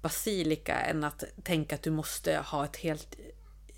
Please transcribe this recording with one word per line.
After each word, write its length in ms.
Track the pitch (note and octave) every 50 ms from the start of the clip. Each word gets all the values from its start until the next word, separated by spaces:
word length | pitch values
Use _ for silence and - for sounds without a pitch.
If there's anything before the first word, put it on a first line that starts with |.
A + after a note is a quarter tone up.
basilika 760 | - D#3+ - - - A3 G#3 F#3 E3 D#3 D#3 D3+ - - D#3+ -
än 220 | - - E3 D#3 D3+
att 200 | D3 - - - - - - -
tänka 320 | - F3+ D#3+ D3+ - D3+
att 80 | C#3+ -
du 80 | D#3+
måste 460 | D#3+ D#3 D3+ - - - - E3 D#3
ha 280 | D#3 C#3+ - - D3 C#3
ett 120 | D#3 -
helt 380 | - - E3 D3+ D3+ - - - - - - - - - - - - - - -